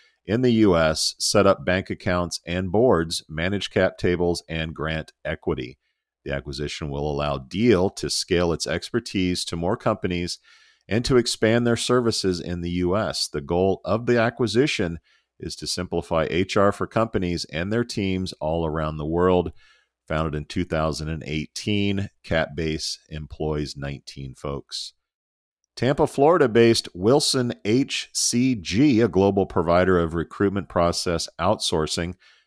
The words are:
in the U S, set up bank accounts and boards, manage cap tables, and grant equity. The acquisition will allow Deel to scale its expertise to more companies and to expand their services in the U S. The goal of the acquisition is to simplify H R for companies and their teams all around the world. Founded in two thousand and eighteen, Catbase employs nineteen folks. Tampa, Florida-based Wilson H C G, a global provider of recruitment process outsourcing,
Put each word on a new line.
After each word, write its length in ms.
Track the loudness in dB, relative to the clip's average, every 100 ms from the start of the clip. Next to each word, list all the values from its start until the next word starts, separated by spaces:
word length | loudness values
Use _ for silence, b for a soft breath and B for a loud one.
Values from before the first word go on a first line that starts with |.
| b b -4
in 160 | 0
the 120 | 4
U 220 | 6 6 6
S, 380 | 4 2 -4 -2
set 260 | 0 4 4
up 180 | 4
bank 240 | 0 -2 -4
accounts 520 | -6 -2 -2 -2 -6
and 280 | -6 -4 0
boards, 500 | 2 4 4 0 -6 -8
manage 420 | -6 -4 -4 -2
cap 260 | 0 0 0
tables, 460 | 0 0 0 -2 -6
and 260 | -6 -6
grant 380 | -6 -6 -6 -8 _
equity. 540 | -8 -6 -4 -4 -8 -14 _ _ _ _
The 80 | -8
acquisition 580 | -8 -6 -8 -8 -8 -8
will 180 | -4 -4
allow 300 | -2 -4 -4
Deel 520 | -6 0 4 4 2
to 200 | -2 -6
scale 420 | -4 0 0 2
its 140 | 0 -4
expertise 800 | -6 -4 -6 -4 -2 -2 -2
to 120 | -4 -4
more 200 | -2 -2
companies 640 | -2 -2 -2 -4 -4 -8 b b b b -4
and 160 | -2
to 120 | 4 4
expand 480 | 2 2 2 4
their 120 | 2 0
services 640 | 2 2 2 0 -2 -2
in 200 | -4 -6
the 100 | -4
U 260 | 0 0 0
S. 320 | -2 -4 -6
The 120 | -6
goal 400 | -2 2 2 0
of 220 | -2 -2 2
the 140 | 2
acquisition 760 | 2 0 0 2 2 0 -4 -6 -12 _ _ _
is 160 | -12 -10
to 100 | -6
simplify 600 | -6 -4 -4 0 0 2
H 260 | 0 0 2
R 140 | 2
for 160 | 2 -2
companies 580 | -2 0 0 -2 -2 -4
and 260 | -6 -2
their 100 | -2
teams 500 | -2 -2 -2 -2 -4
all 300 | -6 -4 -2
around 320 | -2 -2 -4 -4
the 100 | -2
world. 440 | 2 4 4 0 b b b b _ -6
Founded 300 | -4 -2 -4
in 80 |
two 200 | -6 -6
thousand 440 | -2 -2 -2 -2 -6
and 160 | -8 -6
eighteen, 840 | -6 -6 -8 -2 0 0 -2 -4 _
Catbase 760 | -4 -2 -2 -2 -4 -4 -6 -10 _
employs 680 | -14 -12 -6 -4 -4 -6 -8
nineteen 600 | -10 -10 -14 -14 -14 -10
folks. 560 | -10 -10 -10 -12 -14 -18 _ _ _ _ _ _ _
Tampa, 320 | -2 0 2 0
Florida-based 840 | 4 4 6 4 6 6 4 -2
Wilson 600 | 0 2 4 2 0 -2 -4
H 440 | 0 0 0 -4 -6
C 420 | -4 0 2 2
G, 460 | 0 -2 2 4 6
a 80 | 4
global 360 | 4 4 4
provider 540 | 0 0 2 4 6 4
of 160 | 2
recruitment 540 | -2 -4 0 0 0 -2
process 600 | 2 2 0 -2 -4 -4 -2
outsourcing, 720 | 0 0 0 -2 -2 -4 -6 -10 b b